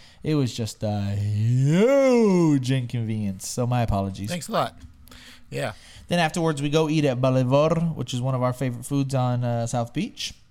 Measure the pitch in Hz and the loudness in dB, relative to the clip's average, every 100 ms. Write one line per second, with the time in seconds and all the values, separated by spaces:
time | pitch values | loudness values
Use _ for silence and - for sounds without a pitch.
0 | - - 151 151 127 - 110 - 107 104 | -20 -10 -2 0 0 -2 -8 -6 -4 -2
1 | 101 101 104 107 113 123 139 165 233 277 | -2 -2 -2 0 2 2 4 4 4 4
2 | 269 247 220 185 165 143 123 135 120 123 | 4 4 4 4 4 4 2 -2 -2 -4
3 | 110 110 104 95 - - 120 123 117 101 | -4 -2 -4 -6 -8 -4 -2 0 0 0
4 | 98 95 101 175 - 208 120 - - - | -2 -4 -6 -6 -4 -2 -2 -6 -20 -20
5 | - - - - - 135 131 107 - - | -20 -20 -20 -20 -12 -8 -6 -8 -16 -18
6 | - 175 160 180 165 147 175 160 156 156 | -2 0 0 2 0 0 0 2 2 2
7 | 143 123 131 131 127 139 156 165 165 156 | 2 2 2 2 4 4 4 2 -2 -4
8 | - 123 127 127 123 120 131 120 117 139 | -6 -4 -4 -2 -2 -2 -4 -6 -4 -2
9 | 135 135 127 123 123 120 117 123 117 - | 0 0 0 0 0 -2 -2 -2 -4 -4
10 | 240 - - - - | -6 -8 -10 -12 -20